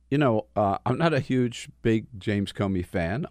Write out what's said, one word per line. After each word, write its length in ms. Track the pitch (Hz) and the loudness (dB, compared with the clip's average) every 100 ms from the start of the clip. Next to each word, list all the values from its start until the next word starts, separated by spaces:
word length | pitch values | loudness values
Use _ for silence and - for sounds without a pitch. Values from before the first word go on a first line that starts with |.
| - | -2
you 80 | 139 | 2
know, 280 | 139 110 - - | 4 2 0 0
uh, 220 | 101 98 - | 0 0 -2
I'm 120 | 127 | 0
not 160 | 165 | 2
a 60 | 143 | 0
huge, 500 | - 127 120 117 - - | 0 0 0 -4 -16 -2
big 240 | 117 113 - 101 | 2 2 -2 -8
James 360 | 113 101 98 | -2 0 -2
Comey 320 | - 98 95 87 | -2 -2 -2 -2
fan, 400 | 98 85 113 - | -2 -2 -4 -6